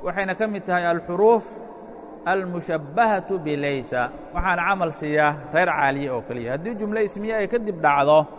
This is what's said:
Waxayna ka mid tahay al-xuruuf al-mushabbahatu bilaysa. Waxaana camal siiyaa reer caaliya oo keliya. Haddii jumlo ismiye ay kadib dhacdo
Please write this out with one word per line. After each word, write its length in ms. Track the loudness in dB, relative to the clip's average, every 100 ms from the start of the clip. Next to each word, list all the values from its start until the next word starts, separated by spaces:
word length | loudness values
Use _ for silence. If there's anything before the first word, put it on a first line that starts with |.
Waxayna 300 | -4 -2 -2
ka 120 | 0 -2
mid 160 | -2
tahay 240 | 0 0 2
al-xuruuf 580 | 0 -2 4 6 6 2 -14 -16 -16 -18 -16 -16 -8 -2
al-mushabbahatu 1120 | 0 0 -6 -4 -4 -2 2 2 2 -2 -4
bilaysa. 720 | -2 -2 0 -2 -2 -2 -2 -4 -8
Waxaana 280 | -4 0 0 2
camal 220 | 0 0
siiyaa 420 | -2 -2 4 4 2 -2
reer 140 | 2 2
caaliya 460 | 4 2 2 -2
oo 80 | -4
keliya. 280 | -4 -6 -4
Haddii 220 | -4 -4
jumlo 260 | -4 -4 -2
ismiye 340 | -2 -2 -4
ay 120 | -2 0
kadib 320 | -2 -2 2
dhacdo 440 | 4 4 6 6 4